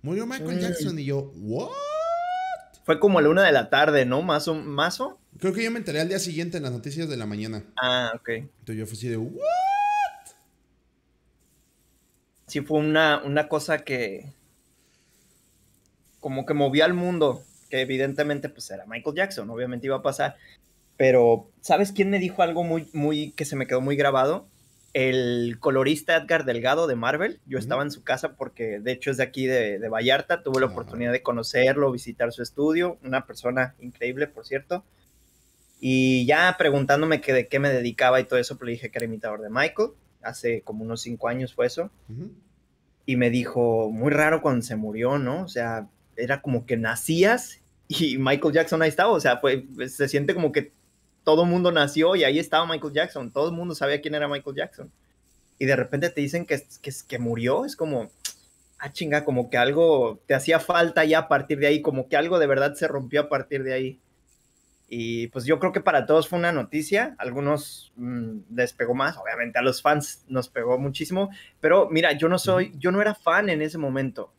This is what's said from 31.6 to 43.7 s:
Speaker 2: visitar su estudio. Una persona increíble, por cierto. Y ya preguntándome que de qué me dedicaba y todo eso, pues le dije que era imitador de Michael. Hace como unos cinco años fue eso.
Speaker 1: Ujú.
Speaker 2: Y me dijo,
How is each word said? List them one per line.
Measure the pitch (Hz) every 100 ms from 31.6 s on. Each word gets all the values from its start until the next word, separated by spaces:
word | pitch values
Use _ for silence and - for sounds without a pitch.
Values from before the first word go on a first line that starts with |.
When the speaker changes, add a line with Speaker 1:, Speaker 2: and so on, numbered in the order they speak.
| 127 139 139
Speaker 2:
visitar | 123 120 117 120
su | 117
estudio. | 120 - 147 160 175 165
Una | 131 131 -
persona | 113 123 127 127 -
increíble, | 123 - 120 131 147
por | - 113
cierto. | 135 139 180 _ _ _ _ _ _ _ _ _ _
Y | 131 131 131 131 123
ya | 151 180 175
preguntándome | 160 143 139 139 156 151
que | -
de | 131 123
qué | 139
me | 143
dedicaba | 131 120 117 127 131
y |
todo | 123 127
eso, | 120 131
pues | 123
le |
dije | 117 113
que | 127
era | 117
imitador | 110 110 104
de | 107
Michael. | 113 143 - 214 - _ _
Hace | 110 117 120 113
como | - 107
unos | 110 113
cinco | 120 117 120
años | 123 127
fue | - 123
eso. | - 185 _ -
Speaker 1:
Ujú. | 113 185 - _ _ _ _ _ _ -
Speaker 2:
Y | 127
me | 123
dijo, | 120 120 127 120